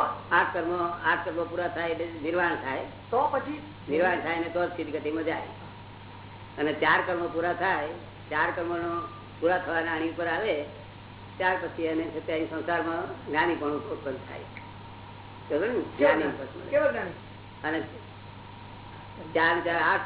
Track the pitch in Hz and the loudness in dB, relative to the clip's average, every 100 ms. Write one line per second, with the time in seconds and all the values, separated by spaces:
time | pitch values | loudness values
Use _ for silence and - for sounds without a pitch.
0 | 294 - - 175 190 180 165 175 175 175 | 6 0 2 4 4 2 0 2 0 0
1 | 160 170 180 165 165 175 175 165 170 165 | 2 2 2 -2 -2 0 -2 0 0 0
2 | 170 165 147 175 175 160 131 135 - - | -2 -4 0 2 2 2 -2 -4 -4 -10
3 | - 233 302 269 277 302 - - - 151 | 0 2 4 2 -2 -6 -8 -10 0 4
4 | 180 170 151 170 170 170 175 - 151 147 | 4 4 0 0 0 2 0 0 -2 -2
5 | 147 160 160 139 127 - - - - - | 0 0 0 -2 -4 -10 -12 -14 -14 -14
6 | - - - - - - 151 143 156 185 | -14 -14 -14 -14 -10 -2 0 4 6 6
7 | 185 175 170 165 175 165 185 160 151 - | 4 0 0 0 0 2 2 2 0 -6
8 | - - - 151 170 175 170 170 170 170 | -12 -14 -2 2 2 2 -2 0 0 -2
9 | 165 - - - 165 180 - 165 165 156 | -4 -8 -14 2 4 4 2 0 2 2
10 | 165 170 170 165 220 151 147 - - - | 0 0 0 2 2 0 -2 -8 -14 -14
11 | - - - - 185 185 170 - 160 160 | -14 -14 -10 0 2 2 0 0 0 2
12 | 156 156 165 160 160 160 175 170 160 170 | 0 -4 -2 0 0 -2 0 0 2 -2
13 | 180 127 - 151 175 147 147 147 - 156 | -4 -6 -2 2 4 4 0 -2 -4 -6
14 | 139 127 - 135 - - - - - - | -4 -6 -8 -12 -12 -12 -12 -14 -14 -14
15 | - - - - - 151 214 226 - - | -14 -14 -14 -12 -4 0 0 0 -2 6
16 | 285 - - - 131 - - 539 302 233 | 6 8 4 0 -6 -8 0 4 4 2
17 | 185 - - - - - 156 160 - - | -2 -8 -12 -14 -14 -6 -2 -2 -2 -8
18 | - - - - - - - - - - | -14 -14 -14 -14 -14 -14 -14 -14 -14 -14
19 | - - 160 160 165 170 170 170 160 185 | -12 -12 -2 4 6 4 2 2 4 2